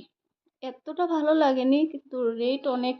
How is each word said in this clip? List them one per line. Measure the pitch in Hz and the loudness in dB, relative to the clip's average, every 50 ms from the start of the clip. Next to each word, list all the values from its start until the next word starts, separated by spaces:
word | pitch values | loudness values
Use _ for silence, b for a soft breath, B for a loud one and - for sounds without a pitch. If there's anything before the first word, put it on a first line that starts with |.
| - _ _ _ _ _ _ _ _ _ _ _ - | -16 _ _ _ _ _ _ _ _ _ _ _ -12
এতটা | 254 247 - - 302 311 339 359 | -12 -12 -12 -12 -10 -2 -2 0
ভালো | 339 330 311 294 302 311 | 0 0 0 2 2 4
লাগেনি, | 320 302 269 262 254 254 262 269 294 311 | 4 4 2 2 2 2 4 4 4 2
কিন্তু | 311 311 277 _ - 262 254 247 233 226 226 | 0 -2 -12 _ -10 -6 -2 -2 -2 -2 -2
রেট | 240 247 269 277 277 | -2 -2 -2 -2 -2
অনেক | 285 254 247 247 254 254 | -4 -2 -2 -2 -4 -4